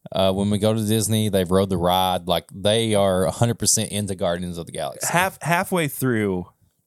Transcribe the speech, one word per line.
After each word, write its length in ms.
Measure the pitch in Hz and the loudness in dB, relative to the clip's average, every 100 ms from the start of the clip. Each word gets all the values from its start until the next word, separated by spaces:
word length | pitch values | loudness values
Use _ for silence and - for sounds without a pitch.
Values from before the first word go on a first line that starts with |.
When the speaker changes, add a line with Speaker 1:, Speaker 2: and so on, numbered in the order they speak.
| - | -8
Speaker 1:
Uh, 200 | - 95 | 0 2
when 160 | 95 101 | 2 0
we 100 | 104 | 2
go 140 | 107 | 2
to 80 | 110 | 0
Disney, 440 | 104 110 104 110 107 | 0 0 2 0 2
they've 220 | 98 87 | 0 2
rode 180 | 92 98 | 2 2
the 60 | 92 | 2
ride. 500 | 87 92 92 90 87 | 2 2 2 -2 0
Like, 160 | 85 - | -2 -2
they 400 | 98 98 110 113 | -4 0 2 2
are 320 | 104 98 92 82 | 2 2 2 0
a 40 | |
hundred 280 | - 117 113 | 0 0 0
percent 320 | 107 - 107 | 0 0 -2
into 220 | 104 101 | -4 -4
Guardians 420 | 92 92 87 90 85 | -2 -2 -2 -6 -8
of 80 | 80 | -10
the 60 | |
Galaxy. 340 | - 71 - - | -8 -8 -6 -2
Speaker 2:
Half, 300 | 170 190 - | 0 -2 -4
halfway 460 | - 175 190 185 151 | -2 -2 0 -2 -2
through, 580 | - 131 113 101 92 90 _ _ _ | -2 0 2 0 -2 -6 _ _ _